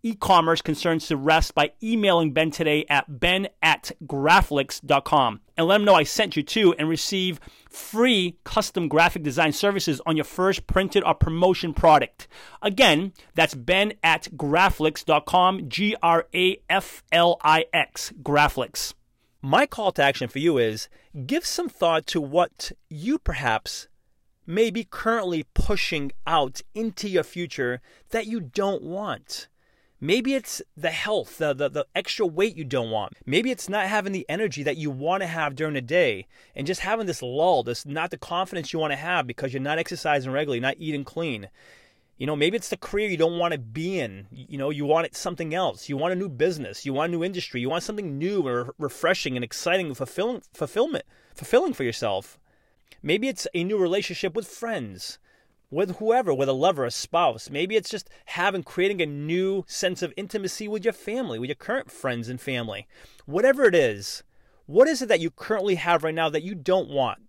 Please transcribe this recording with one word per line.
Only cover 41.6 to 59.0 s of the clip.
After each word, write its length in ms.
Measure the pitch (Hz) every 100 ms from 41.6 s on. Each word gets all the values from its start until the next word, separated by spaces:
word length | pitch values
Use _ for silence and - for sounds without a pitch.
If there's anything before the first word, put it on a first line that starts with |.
| - - _ _ _ _
You 100 | 139
know, 100 | 151
maybe 180 | 156
it's 140 | 220 -
the 80 | 190
career 320 | - 202 214
you 80 | 165
don't 220 | 165 170
wanna 180 | 170 151
be 420 | 110 113 170 190
in. 280 | 117 95 101
Y-, 140 | - -
you 100 | 139
know, 120 | 139
you 160 | 147
want 200 | 143 160
it 120 | 165 -
something 360 | 185 165 160
else. 360 | 165 170 92 -
You 80 | 139
want 160 | 165
a 20 |
new 140 | 180 190
business. 560 | 127 165 156 104 104
You 80 | 139
want 160 | 135 165
a 80 | 170
new 80 |
industry. 340 | 180 180 - 127
You 100 | 123
want 140 | 165
something 340 | - 208 185 139
new 300 | 175 202 139
or 260 | 120 123 -
refreshing 580 | 147 - 165 185 151
and 80 | 127
exciting 440 | 120 - 175 190 170
and 100 | 127
fulfilling, 460 | 127 - 220 254 _
fulfillment, 500 | - 151 208 294 285 - _ _
fulfilling 380 | - - 233 359
for 100 | -
yourself. 560 | 123 - 113 98 - _ _ _ _ _ _ -
Maybe 240 | 139 190 262
it's 220 | 208 -
a 120 | 175
new 120 | 175 208
relationship 560 | 175 190 202 175 190
with 140 | 180 196
friends, 720 | - 233 208 110 92 - - _ _ _ _ _
with 260 | 143 190 175
whoever, 360 | 214 240 202
with 160 | 135 135
a 40 |
lover, 300 | 131 165 151
a 60 | 120
spouse. 600 | - - 170 160 113 -
Maybe 240 | 143 185
it's 160 | 220 -
just 180 | 208 - -
having, 380 | - - 190 190
creating 400 | - - 190 202